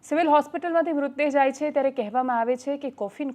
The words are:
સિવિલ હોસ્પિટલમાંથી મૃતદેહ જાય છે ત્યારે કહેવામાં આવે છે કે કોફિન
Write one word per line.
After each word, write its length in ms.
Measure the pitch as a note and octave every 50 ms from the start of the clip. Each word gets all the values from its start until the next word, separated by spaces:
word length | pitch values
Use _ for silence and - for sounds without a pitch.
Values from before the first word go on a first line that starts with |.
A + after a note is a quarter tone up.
| _
સિવિલ 240 | - D4 D4+ F4 D#4+ D4
હોસ્પિટલમાંથી 600 | D4+ D4 D4 - E4+ - F4 E4 E4 E4 E4+ D#4+ C#4+
મૃતદેહ 320 | C#4 C#4 C#4 C#4 D4 D4 C4+ C#4+
જાય 180 | C4+ C4+ C4 C4+
છે 120 | D4 D4+
ત્યારે 200 | D4 D4 C4+ C4+ C4+ C4+
કહેવામાં 420 | A3+ G#3 G3+ B3+ B3+ B3+ B3 A#3
આવે 160 | A#3 A#3 B3+ B3 -
છે 120 | C#4 C#4+ C#4 C#4+
કે 80 | C4+ B3 -
કોફિન 320 | G#3+ G3+ - - D4 C#4 B3+